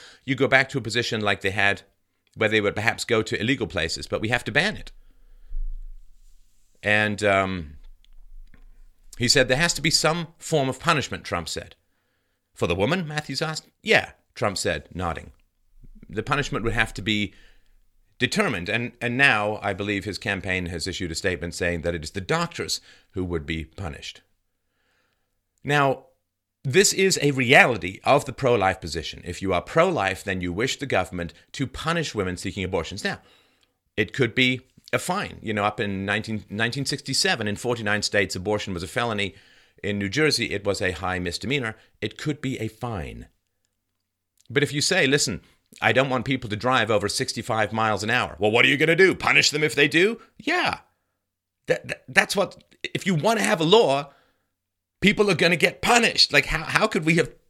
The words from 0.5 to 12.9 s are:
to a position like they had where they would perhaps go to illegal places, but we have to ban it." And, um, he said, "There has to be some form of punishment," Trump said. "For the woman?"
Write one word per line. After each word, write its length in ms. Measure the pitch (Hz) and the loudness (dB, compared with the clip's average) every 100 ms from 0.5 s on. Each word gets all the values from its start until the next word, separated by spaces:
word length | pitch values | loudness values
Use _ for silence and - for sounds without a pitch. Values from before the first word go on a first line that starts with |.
| 135 135 | 4 4
to 100 | 131 | -2
a 40 | |
position 400 | 110 120 113 113 | -2 -2 -2 0
like 180 | 104 101 | 0 0
they 120 | 98 | 0
had 300 | 104 101 98 - _ _ _ _ - | 2 2 2 -6 _ _ _ _ -2
where 120 | 107 | 2
they 120 | 107 | 4
would 160 | 101 95 | 2 0
perhaps 280 | 110 101 | -2 -2
go 160 | - 113 | 0 0
to 200 | 107 117 | 0 -2
illegal 260 | 110 139 98 | -2 -2 -4
places, 400 | 92 80 69 71 | -2 -4 -4 -6
but 140 | 101 | -4
we 80 | 110 | -2
have 160 | 123 | -2
to 80 | - | 0
ban 240 | 113 190 - | -2 -2 -4
it." 160 | - - - - - - - - - - - - - - - - _ _ _ _ | -12 -18 -20 -20 -20 -20 -8 -6 -4 -6 -10 -14 -18 -20 -20 -20 _ _ _ _
And, 400 | 101 107 107 101 | 0 2 2 2
um, 540 | 104 98 95 95 76 76 - - - - - - - - - - - _ - - | 2 4 2 -2 -8 -14 -20 -20 -20 -20 -18 -18 -18 -20 -20 -20 -20 _ -20 -4
he 80 | 123 | 2
said, 220 | 143 120 | 4 4
"There 80 | 127 | 4
has 180 | 170 | 2
to 80 | - | 0
be 80 | 156 | 0
some 380 | - 160 170 160 - | 2 2 0 -4 -10
form 300 | - 156 131 | -2 0 0
of 100 | 123 | 0
punishment," 460 | 165 156 - 90 | 0 0 0 -6
Trump 240 | - 90 82 | -4 -6 -4
said. 260 | - 82 - _ _ _ _ _ _ _ | -8 -12 -18 _ _ _ _ _ _ _
"For 140 | - 117 | -4 -2
the 80 | 127 | 0
woman?" 320 | 104 | 0